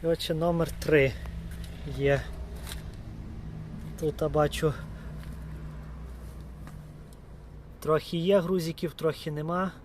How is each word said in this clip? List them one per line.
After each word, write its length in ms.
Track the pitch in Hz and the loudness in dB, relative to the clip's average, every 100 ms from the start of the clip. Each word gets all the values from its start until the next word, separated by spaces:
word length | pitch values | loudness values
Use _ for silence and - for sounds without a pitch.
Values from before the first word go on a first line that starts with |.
І 40 | 165 | 2
от 140 | 165 | 2
ще 120 | - | 2
номер 380 | 160 170 170 165 | 2 4 4 2
три 420 | - - 151 135 - - - - - - - 147 135 | 0 6 8 8 4 -6 -6 -6 -8 -8 -8 -6 2
є. 240 | 139 139 - - - - - - - - - - - - - - - - - - | 4 4 2 -8 -8 -8 -8 -8 -8 -10 -10 -10 -8 -8 -8 -8 -8 -8 -8 -2
Тут 220 | 156 143 | -2 2
я 80 | 156 | 2
бачу, 440 | 147 147 - 156 - - - - - - - - - - - - - - - - - - - - - - - - - - - - - - - | 6 4 4 2 2 -6 -8 -8 -10 -8 -10 -10 -10 -10 -10 -10 -10 -10 -10 -12 -12 -12 -12 -12 -12 -12 -14 -16 -16 -16 -14 -14 -14 -14 -8
трохи 380 | 151 156 - 170 | 4 4 4 0
є 220 | 170 196 | 6 6
грузиків, 540 | 170 185 165 165 175 | 6 2 2 0 -4
трохи 380 | - 160 151 - | 0 0 0 -4
нема. 400 | 151 156 175 190 - | -4 0 0 0 -4